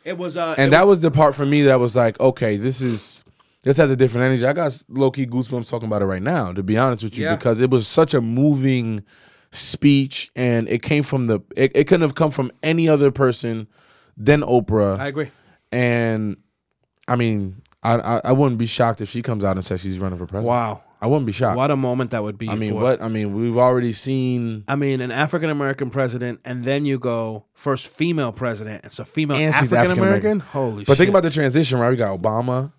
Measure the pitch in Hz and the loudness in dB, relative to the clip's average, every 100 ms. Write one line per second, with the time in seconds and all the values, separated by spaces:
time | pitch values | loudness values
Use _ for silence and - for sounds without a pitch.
0 | 165 175 180 160 165 143 135 156 196 185 | -8 -8 -6 -4 -4 2 6 6 6 4
1 | 165 135 151 139 139 147 143 131 120 120 | 4 4 4 2 2 4 6 4 2 2
2 | 117 - 131 127 113 104 123 131 127 107 | 0 4 2 2 -2 -2 -4 -4 -4 -4
3 | - - _ _ _ _ 131 143 147 127 | -8 -14 _ _ _ _ 0 2 2 4
4 | 127 120 127 131 123 151 156 123 _ 120 | 2 2 0 2 0 0 -4 -6 _ 0
5 | 135 135 127 123 117 123 113 117 113 104 | 0 0 -4 -4 -4 -6 -6 -8 -4 -2
6 | 98 92 110 170 98 92 95 110 131 113 | -2 -2 -2 -2 -4 -6 -2 2 2 0
7 | 110 123 156 165 123 113 127 127 107 - | -8 -6 -4 0 0 2 2 2 2 2
8 | 160 135 113 120 147 139 135 127 113 107 | 2 2 0 2 2 2 2 0 -2 -6
9 | - _ _ _ _ - - - 143 139 | -10 _ _ _ _ -10 -8 2 4 4
10 | 135 - - - 127 117 113 117 - 147 | 2 -6 -10 -4 0 0 0 -4 0 -2
11 | 135 135 117 104 - - 135 - 143 180 | 0 -2 0 -2 -2 0 2 2 4 2
12 | 156 131 156 139 127 _ 156 165 160 151 | 2 0 -2 0 -6 _ -2 2 2 4
13 | 139 135 127 117 120 113 107 _ _ _ | 2 2 0 0 -6 -6 -10 _ _ _
14 | _ - 107 147 - 123 101 107 101 95 | _ -2 2 2 4 0 2 2 2 0
15 | 139 143 151 _ _ _ _ 120 123 120 | -6 -8 -8 _ _ _ _ 0 2 2
16 | 113 110 107 95 _ _ _ _ _ _ | 0 -2 -4 -8 _ _ _ _ _ _
17 | - 123 117 107 95 98 _ _ 113 117 | -4 0 0 -2 -6 -10 _ _ 0 0
18 | - 117 - 135 143 113 117 - 117 110 | 0 -2 2 2 2 0 -4 0 0 0
19 | 107 120 120 107 98 95 87 90 95 92 | -8 -6 -6 -2 -2 -2 -4 -6 -6 -6
20 | 95 87 87 95 117 120 113 98 _ _ | -6 -8 -8 -4 -2 0 -2 -8 _ _
21 | 110 147 120 98 120 110 143 139 127 127 | 0 0 0 -2 -2 0 0 0 -2 -2
22 | 120 113 104 104 113 110 110 104 123 127 | -4 -4 -6 -8 -6 -4 -4 0 0 0
23 | 113 110 104 101 120 117 127 127 120 107 | -2 -4 -4 -2 -2 2 2 2 -2 -4
24 | 135 135 127 123 117 110 101 139 139 131 | -4 -2 -2 -2 -4 -8 -4 -2 -2 -2
25 | 123 120 147 170 160 147 139 135 131 120 | -4 -2 -2 0 -2 -2 -2 -4 -4 -2
26 | 127 120 123 117 131 123 123 139 147 131 | -2 -4 -8 -8 -10 -6 -2 -2 -2 -2
27 | 123 117 113 110 _ _ 143 131 - - | -2 -4 -4 -8 _ _ -4 -4 -6 -4
28 | 165 160 127 104 123 107 107 107 - - | -2 0 -4 -4 -6 -6 -10 -12 -16 -16
29 | - - 151 143 156 143 131 120 117 - | -8 -4 -2 0 2 2 4 4 4 4
30 | - 196 214 208 - 143 127 104 104 139 | 2 2 2 -2 -4 -4 -4 -4 2 4
31 | 190 196 170 147 139 135 143 127 117 127 | 6 4 2 0 0 2 0 0 2 2
32 | 107 95 107 110 123 127 139 | -2 -2 -2 -2 -2 -4 -4